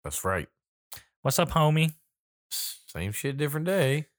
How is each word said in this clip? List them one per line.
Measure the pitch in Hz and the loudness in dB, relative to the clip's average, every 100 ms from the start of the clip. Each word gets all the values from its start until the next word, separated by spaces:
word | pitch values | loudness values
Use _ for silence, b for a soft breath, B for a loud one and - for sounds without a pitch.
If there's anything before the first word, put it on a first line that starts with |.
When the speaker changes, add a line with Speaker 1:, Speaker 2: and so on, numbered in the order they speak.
Speaker 1:
That's | 95 - | -8 -4
right. | 95 92 - _ _ _ _ B B B | -2 -2 -4 _ _ _ _ B B B
Speaker 2:
What's | 135 - | -2 0
up, | 170 | 2
homie? | 170 151 156 160 - _ _ _ _ _ | 4 4 4 0 -2 _ _ _ _ _
Speaker 1:
S-, | - - - - | -8 -8 -10 -12
same | 78 95 | -6 -4
shit, | 107 139 139 | -4 -4 -2
different | 147 151 | -2 -2
day. | 165 190 135 143 151 | 0 2 2 2 -4